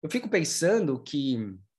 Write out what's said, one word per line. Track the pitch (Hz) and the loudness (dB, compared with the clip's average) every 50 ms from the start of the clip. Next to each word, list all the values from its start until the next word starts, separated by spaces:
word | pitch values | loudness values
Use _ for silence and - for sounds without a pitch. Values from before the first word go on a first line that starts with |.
Eu | - 151 | -8 -2
fico | - 247 - 220 | -4 -4 -2 2
pensando | 226 196 160 156 - - 160 170 208 226 196 151 135 123 | 0 2 2 2 -2 2 4 4 4 4 2 2 0 -2
que, | - - - 147 139 135 127 113 110 101 95 95 98 _ _ | -4 -6 -4 -2 0 0 0 -2 -2 -6 -8 -14 -18 _ _